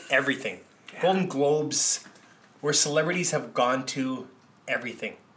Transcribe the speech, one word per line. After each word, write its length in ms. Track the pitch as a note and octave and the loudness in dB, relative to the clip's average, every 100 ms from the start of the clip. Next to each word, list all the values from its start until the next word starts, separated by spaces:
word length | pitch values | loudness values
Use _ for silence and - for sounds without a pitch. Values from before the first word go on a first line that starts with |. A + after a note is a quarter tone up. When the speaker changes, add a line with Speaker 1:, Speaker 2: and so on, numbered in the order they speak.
| - | 0
Speaker 1:
everything. 500 | C#3 C#3 B2+ - - - _ - | 0 2 -2 -4 -10 -16 _ -20
Speaker 2:
Yeah. 80 | - | 0
Speaker 1:
Golden 240 | E3+ F#3+ F3 | 2 2 0
Globes, 760 | C#3 C#3+ D3+ C#3+ A#2 - - - - - - - - | 2 2 2 2 0 0 0 -6 -20 -20 -20 -20 -8
where 100 | D3 | 0
celebrities 600 | D3 D3+ D3+ D#3+ F3+ F3 | 2 4 2 2 0 0
have 200 | D3 A#2+ | -2 -4
gone 320 | - B2 C3 C3 | 0 2 2 -2
to 400 | C#3+ C3 B2+ - - _ _ - | -4 -4 -4 -10 -18 _ _ -6
everything. 500 | A#2+ A#2+ A2+ G#2+ - - | -6 -6 -8 -10 -10 -20